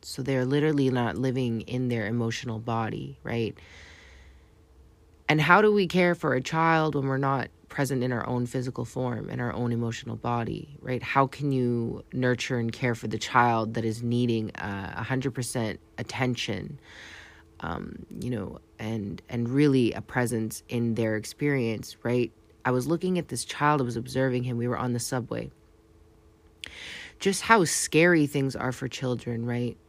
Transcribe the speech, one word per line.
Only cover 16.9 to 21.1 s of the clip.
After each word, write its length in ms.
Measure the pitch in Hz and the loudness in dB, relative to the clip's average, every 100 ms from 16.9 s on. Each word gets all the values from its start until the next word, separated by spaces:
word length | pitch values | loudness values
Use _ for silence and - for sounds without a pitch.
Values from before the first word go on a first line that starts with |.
| - - - - - - - | -20 -18 -20 -20 -20 -20 -12
um, 440 | 82 85 - - - - | -8 -8 -8 -12 -14 -10
you 100 | 120 | -6
know, 300 | 120 90 - _ - | -6 -6 -12 _ -10
and, 440 | 110 113 101 95 - | -6 -4 -4 -8 -8
and 180 | 120 117 | -4 0
really 460 | 135 147 135 113 | 4 6 6 4
a 80 | - | 0
presence 640 | - 131 120 120 110 - - | -6 -2 0 -2 -4 -8 -6
in 280 | 123 117 113 | -2 0 0
their 200 | 113 | 0